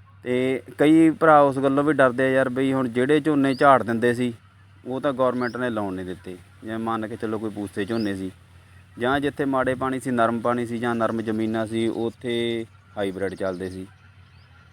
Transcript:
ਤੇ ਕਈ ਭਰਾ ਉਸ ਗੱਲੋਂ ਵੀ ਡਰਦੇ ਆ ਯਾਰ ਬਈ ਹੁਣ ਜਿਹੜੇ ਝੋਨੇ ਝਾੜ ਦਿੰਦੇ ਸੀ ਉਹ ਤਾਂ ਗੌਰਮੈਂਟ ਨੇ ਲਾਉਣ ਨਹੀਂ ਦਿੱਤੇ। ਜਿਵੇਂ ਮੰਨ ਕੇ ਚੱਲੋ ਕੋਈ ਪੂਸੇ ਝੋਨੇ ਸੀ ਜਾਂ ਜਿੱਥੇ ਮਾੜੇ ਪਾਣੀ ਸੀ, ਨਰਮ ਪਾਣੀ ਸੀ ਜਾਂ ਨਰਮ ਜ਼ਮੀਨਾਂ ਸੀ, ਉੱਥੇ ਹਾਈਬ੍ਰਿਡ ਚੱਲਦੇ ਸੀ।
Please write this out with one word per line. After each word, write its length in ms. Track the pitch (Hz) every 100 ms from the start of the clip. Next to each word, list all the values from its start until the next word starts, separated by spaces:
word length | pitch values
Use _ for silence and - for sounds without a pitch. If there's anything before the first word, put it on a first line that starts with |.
| - -
ਤੇ 380 | - 123 131 131 - 117
ਕਈ 320 | 147 160 165
ਭਰਾ 300 | 143 160 147
ਉਸ 200 | 143 135
ਗੱਲੋਂ 240 | 139 139
ਵੀ 100 | 143
ਡਰਦੇ 300 | 143 131 120
ਆ 60 | 131
ਯਾਰ 200 | 131 131
ਬਈ 240 | 127 135
ਹੁਣ 140 | 135 127
ਜਿਹੜੇ 320 | 117 131 151
ਝੋਨੇ 360 | 147 143 135 131
ਝਾੜ 280 | 147 131
ਦਿੰਦੇ 300 | 107 117 120
ਸੀ 200 | 120 123 117 _ _ _ _ 123
ਉਹ 160 | 131
ਤਾਂ 120 | 143
ਗੌਰਮੈਂਟ 440 | 127 127 123 120 120
ਨੇ 120 | 123
ਲਾਉਣ 240 | 107 101
ਨਹੀਂ 120 | 92 92
ਦਿੱਤੇ। 320 | 87 95 90 - -
ਜਿਵੇਂ 160 | 110 113
ਮੰਨ 280 | 113 113 110
ਕੇ 80 | 113
ਚੱਲੋ 240 | 110 110
ਕੋਈ 100 | 110
ਪੂਸੇ 360 | 101 98 - 95
ਝੋਨੇ 300 | 117 104 98
ਸੀ 160 | 95 - _ - - - - -
ਜਾਂ 200 | 120 143
ਜਿੱਥੇ 260 | 143 135 139
ਮਾੜੇ 300 | 135 127 127
ਪਾਣੀ 240 | 131 131
ਸੀ, 120 | 131
ਨਰਮ 280 | 120 113 117
ਪਾਣੀ 260 | 120 120 117
ਸੀ 120 | 117
ਜਾਂ 180 | 120 117
ਨਰਮ 260 | 110 113
ਜ਼ਮੀਨਾਂ 440 | 110 110 110 110 110
ਸੀ, 220 | 113 113
ਉੱਥੇ 800 | 101 113 - 127 117 117 117 113 - _ -
ਹਾਈਬ੍ਰਿਡ 380 | 101 92 95 90
ਚੱਲਦੇ 340 | 98 90 92
ਸੀ। 180 | 92 95 - - - - - - - -